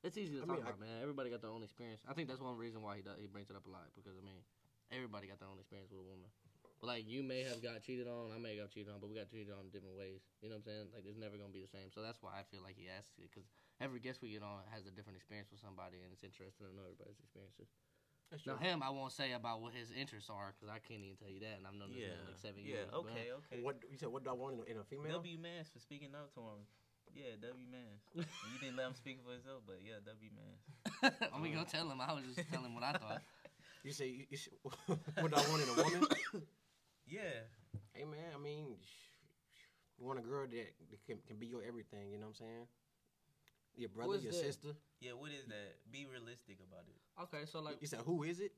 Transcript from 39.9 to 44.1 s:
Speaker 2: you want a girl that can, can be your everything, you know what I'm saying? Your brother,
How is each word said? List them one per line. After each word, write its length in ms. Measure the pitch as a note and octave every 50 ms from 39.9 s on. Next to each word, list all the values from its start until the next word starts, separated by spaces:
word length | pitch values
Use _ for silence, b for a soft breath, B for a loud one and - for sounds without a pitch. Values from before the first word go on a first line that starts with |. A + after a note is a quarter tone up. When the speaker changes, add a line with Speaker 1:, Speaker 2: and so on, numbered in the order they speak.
| _ -
Speaker 2:
you 80 | B2
want 120 | B2+ C3+ B2
a 40 |
girl 240 | A2+ A#2 C#3 C#3 C3+
that 260 | B2+ A#2 A#2 A2 F2+ - - - - A2+ G2+ -
can, 120 | - A2+ G#2 - -
can 80 | A2
be 100 | G#2+ A#2+
your 160 | A#2 B2 A#2+
everything, 480 | G2+ A#2 A#2+ A#2 G#2 - G#2+ G2+ G2+ G2
you 60 | G#2 G#2
know 80 | G#2+ G#2+
what 80 | G#2+ -
I'm 60 | A2+ A2+
saying? 180 | A2+ A#2 A#2+ A#2+ - _ _ _ _ _ _ _ _ _ _ _ _ _ _ - _ _ _ _ _
Your 120 | - A#2 G#2
brother, 220 | G2 A2 A#2+ F#3